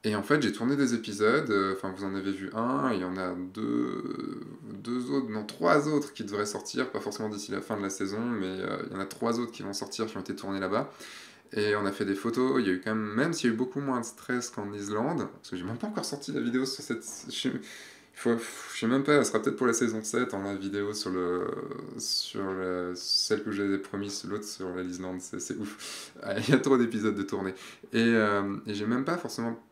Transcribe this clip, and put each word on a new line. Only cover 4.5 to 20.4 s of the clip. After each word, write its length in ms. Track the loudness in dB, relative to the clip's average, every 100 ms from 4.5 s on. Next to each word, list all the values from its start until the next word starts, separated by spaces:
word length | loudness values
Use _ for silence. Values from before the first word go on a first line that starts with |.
| -12 -12
deux 380 | -10 -4 -4 0
autres, 180 | 0 0
non, 140 | -4
trois 460 | -6 2 6 6 6
autres 240 | 2 0
qui 100 | -8
devraient 240 | -4 -2 0
sortir, 460 | -2 -4 -2 -2
pas 80 | -2
forcément 280 | -4 -4 -4
d'ici 220 | -4 -4
la 100 | -6
fin 160 | -2 -2
de 60 |
la 80 | -2
saison, 300 | -2 -2 -2
mais, 260 | -2 -2 -2
euh, 380 | -2 -4 -4 -4
il 60 |
y 40 | -4
en 40 |
a 60 | -6
trois 340 | -2 0 0
autres 100 | -2
qui 140 | -6
vont 80 | -6
sortir, 340 | -6 -6 -4 -4
qui 100 | -4
ont 40 |
été 160 | -6 -6
tournés 240 | -4 -2
là-bas. 320 | 2 2 0 -8 -16 -16 -18 -20 -8
Et 200 | 0 2
on 100 | 4 2
a 40 |
fait 140 | 0
des 100 | 0
photos, 460 | 2 2 2 4 4
il 80 | 4
y 20 |
a 40 |
eu 60 | 2
quand 140 | 2
même, 200 | 0 0
même 180 | 2 2
s'il 160 | 4 2
y 40 |
a 20 |
eu 20 | 2
beaucoup 240 | 0 0
moins 180 | 0 0
de 60 |
stress 460 | -2 -10 -2 -2 -2
qu'en 220 | -6 -6
Islande, 540 | -6 -2 0 2 0 -2
parce 160 | -6 -8
que 60 | -6
j'ai 80 |
même 120 | -4 -4
pas 120 | -4
encore 160 | -4
sorti 260 | -4 -6 -4
la 100 | -2
vidéo 260 | 0 2 0
sur 180 | -4
cette, 200 | -4 -6 -6 -12 -8
je 60 |
sais, 140 | -4 -2
il 120 | -4 -8 -14 -16 -20 -20
faut, 220 | -2 2 2 0 -10 -8
je 40 | -2
sais 80 | 2
même 160 | 2
pas, 120 | 6
elle 120 | 6 6
sera 160 | 2
peut-être 140 | 0 2
pour 100 | 2
la 60 |
saison 320 | 4 2 0
sept, 300 | -2 0 0
hein, 80 | -2